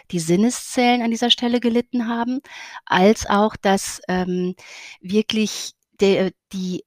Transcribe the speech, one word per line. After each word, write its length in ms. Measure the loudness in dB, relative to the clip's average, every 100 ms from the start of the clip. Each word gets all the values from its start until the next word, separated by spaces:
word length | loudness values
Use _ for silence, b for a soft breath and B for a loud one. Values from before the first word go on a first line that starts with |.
| B
die 80 | -4
Sinneszellen 840 | 0 2 2 0 -6 0 2 2
an 100 | 0
dieser 180 | 0 0
Stelle 300 | 0 0 0
gelitten 480 | 2 0 0 -4 -2
haben, 320 | -4 -4 -4 -8 B B B
als 460 | B 4 4 4 2
auch, 240 | 2 2
dass, 460 | 0 0 0 -2 -10 -4
ähm, 480 | -2 -2 -2 -4 -6 B B B B
wirklich 720 | -2 -2 0 -2 -2 -4 -12 -16 _ 0
der, 320 | 2 4 0 -4 _
die 300 | -8 -6 -6